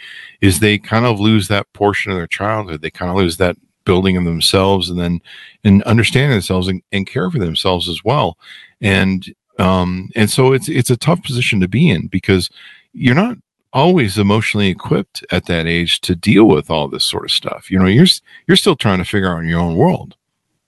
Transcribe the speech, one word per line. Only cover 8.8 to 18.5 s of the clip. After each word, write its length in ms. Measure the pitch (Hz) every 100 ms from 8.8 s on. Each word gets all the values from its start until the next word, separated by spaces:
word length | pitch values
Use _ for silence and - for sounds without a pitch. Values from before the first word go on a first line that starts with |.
| 101 95 95 95 - - _ -
um, 480 | 92 92 90 90 95 113
and 140 | 104
so 240 | - 131
it's, 140 | 131 -
it's 200 | 147 -
a 80 | 120
tough 240 | 151 175
position 360 | - 123 127 -
to 80 | 92
be 220 | 110 165
in 180 | 85 73
because 420 | 92 - 95 - - - - _
you're 220 | - 123 135
not 220 | 226 214 _ _ _
always 440 | 127 165 185 107 101
emotionally 500 | 101 107 - 107 98
equipped 540 | 87 - 90 - - -
at 140 | 90 -
that 220 | 85 82
age 340 | 85 85 -
to 140 | - 87
deal 300 | 104 98 110
with 240 | 76 -
all 180 | 80 71
this 160 | 65 -
sort 180 | - -
of 60 |
stuff. 380 | - - - -
You 80 | 92
know, 60 | 92
you're 180 | 113
s-, 180 | 185 - - -
you're 100 | -